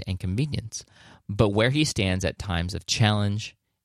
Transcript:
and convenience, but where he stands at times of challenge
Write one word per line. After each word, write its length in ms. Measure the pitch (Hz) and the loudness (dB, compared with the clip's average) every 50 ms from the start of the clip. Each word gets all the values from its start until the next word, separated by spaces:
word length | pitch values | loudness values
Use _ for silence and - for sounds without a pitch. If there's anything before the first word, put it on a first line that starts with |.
| - - | -6 -6
and 100 | 95 90 | -6 -4
convenience, 680 | - 90 92 107 147 151 135 - - 113 - - - _ _ - - - - - _ - | -4 -4 -2 -2 -2 -4 -4 -6 -6 -8 -10 -14 -14 _ _ -20 -20 -20 -20 -20 _ -6
but 220 | 101 101 113 104 | 2 2 4 4
where 220 | 101 104 110 123 | 4 4 4 4
he 120 | 135 151 156 | 4 2 0
stands 400 | 147 - - 101 92 92 92 90 | 0 0 0 0 0 0 0 0
at 160 | 80 - - | -2 -4 -4
times 340 | - 101 90 85 85 90 95 | -6 -4 -2 -2 -2 -2 -4
of 120 | 85 - | -8 -6
challenge 680 | - - - 120 107 107 104 104 101 101 107 110 - - _ _ _ _ _ - | -4 0 2 4 4 4 2 0 0 -2 -2 -6 -8 -14 _ _ _ _ _ -6